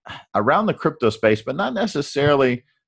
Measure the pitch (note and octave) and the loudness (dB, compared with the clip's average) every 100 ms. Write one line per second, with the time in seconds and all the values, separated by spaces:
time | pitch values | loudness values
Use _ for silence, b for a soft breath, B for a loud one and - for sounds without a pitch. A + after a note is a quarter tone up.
0 | - B B G#2 A2 F3 G#3+ D3 D#3+ - | -20 B B -2 2 2 0 -2 -2 0
1 | A2+ - G#2+ G#2+ - C3+ B3 A#3+ G#3 C#3+ | -2 2 0 0 -2 -6 -4 -4 -4 -4
2 | - C#3 D3 C#3+ B2+ A#2+ - _ | -6 0 2 4 2 0 -8 _